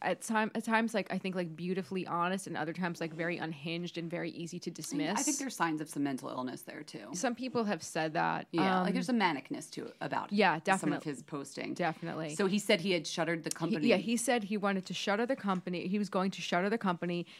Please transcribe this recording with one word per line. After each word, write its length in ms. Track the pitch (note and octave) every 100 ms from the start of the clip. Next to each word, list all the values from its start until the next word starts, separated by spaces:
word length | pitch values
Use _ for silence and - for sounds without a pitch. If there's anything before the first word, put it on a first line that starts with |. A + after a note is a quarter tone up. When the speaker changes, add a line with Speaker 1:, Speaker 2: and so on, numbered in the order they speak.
Speaker 1:
at 180 | F3 F3
time-, 280 | - A3 A3
at 100 | A#3+
times, 300 | A3+ A3+ A3+
like, 120 | A3 F#3+
I 60 | F#3
think, 160 | F#3+
like, 220 | F#3 E3+ D#3+
beautifully 500 | F3 F#3 - F#3+ -
honest, 400 | E3+ F3 G3 F#3
and 100 | D3+
other 160 | D#3
times, 280 | E3 F3+ E3
like, 140 | E3
very 240 | D#3+ E3+ F3
unhinged 580 | D#3+ D3 D#3+ E3+ F3 E3+
and 120 | E3
very 200 | E3+ E3
easy 280 | - E3+ F3
to 100 | F3+
Speaker 2:
I 0 |
mean, 40 |
Speaker 1:
dismiss. 440 | E3 D#3 - D3 A3
Speaker 2:
I 20 |
think 160 | C#4+ C#4+
there's 180 | C4+ -
signs 240 | E3 D#3
of 80 | D3+
some 140 | D3
mental 240 | C#3+ B2+ C3
illness 340 | C3 B2+ C#3
there, 200 | - -
too. 240 | - A#2+ G2+
Speaker 1:
Some 200 | F3+ B3+
people 300 | A#3 B3+ A#3+
have 180 | G#3 E3+
said 300 | - - D#3
that. 320 | D#3+ E3 D#3+ -
Speaker 2:
Yeah, 280 | E3 F#3+ F#3
like, 80 | F3+
Speaker 1:
Um, 60 |
Speaker 2:
there's 140 | F3+ F3+
a 40 |
manicness 560 | A#3 F#3 C#3+ - D3 -
to, 180 | - A#2 -
about 320 | C#3+ B2 -
Speaker 1:
yeah, 220 | G#3 F#3+
Speaker 2:
some 40 | D#3+
of 60 |
Speaker 1:
definite-, 400 | F#3+ F#3+ D3+ C#3+
Speaker 2:
his 180 | D#3 B2
posting. 500 | - C#3+ C#3 - -
Speaker 1:
definitely. 600 | - E3+ E3 E3 D#3 D#3+
Speaker 2:
So 120 | D#3+ G3
he 120 | G3+
said 220 | - G#3
he 100 | G3
had 140 | F3 D#3+
shuttered 360 | - E3 E3+
the 60 | C#3+
Speaker 1:
He, 40 |
Speaker 2:
company. 340 | - E3 G#3 A#3
Speaker 1:
yeah, 80 | G3
he 200 | F#3 A#3
said 280 | C4+ A#3+
he 120 | G3 G#3
wanted 260 | G3 F#3+ F3+
to 80 |
shutter 300 | F3+ - G3+
the 120 | A#3+ C4+
company. 500 | G3+ F#3 F3+ F3 F#3
He 100 | G#3
was 120 | G3+
going 200 | G3 F#3+
to 100 | F3
shutter 260 | - F3 G3
the 100 | A3+
company, 480 | F#3+ E3+ F3 F3 E3+